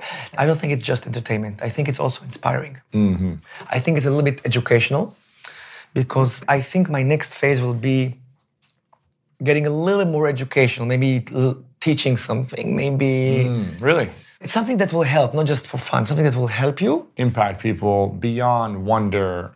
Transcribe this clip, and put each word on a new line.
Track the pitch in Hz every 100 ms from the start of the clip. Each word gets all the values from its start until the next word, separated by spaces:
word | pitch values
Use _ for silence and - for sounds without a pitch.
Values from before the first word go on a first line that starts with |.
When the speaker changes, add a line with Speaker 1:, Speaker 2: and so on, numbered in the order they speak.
| - - - -
Speaker 1:
I | 147
don't | 160
think | 151
it's | 139 113
just | 123 -
entertainment. | 113 113 107 107 104
I | 120
think | 135 147
it's | 135
also | 135 -
inspiring. | 131 - 131 131 147 135 _
Speaker 2:
Mm-hmm. | 107 101 90 92 78 - - -
Speaker 1:
I | 127
think | 165 151
it's | 139
a |
little | 143 143
bit | 131 -
educational, | 120 - 120 - 143 226 - _ _ - - - - -
because | 131 127 135 127 - - 139
I |
think | 127 185 180
my | 143
next | 131 151 -
phase | - 143 131
will | 123
be | 117 131 131 127 - - _ _ _ _ _ _ _ _ _ _ -
getting | 135 147 147
a |
little | 151 175 202
bit | 180
more | 151 143
educational, | 131 131 143 123 - 120
maybe | 127 135 127 -
l-, | 131 131 - - -
teaching | 160 147 135 120
something, | - 117 127 - - -
maybe | 139 135 135 131 131 131 123
Speaker 2:
Mm, | 117 92 82
really? | 127 165 98 - - -
Speaker 1:
it's | 180
something | 226 226 226
that | 185
will | 165
help, | 143 151 120
not | 147 147
just | 139 -
for | 131
fun, | - 127 110
something | 151
that | 151 123
will | 120 107
help | 139 139
you. | 202 339 - -
Speaker 2:
Impact | 123 117 104 95
people | 113 98 104 101 98 98 117
beyond | 117 123 120 113 98 98
wonder, | 110 104 101 95 90 92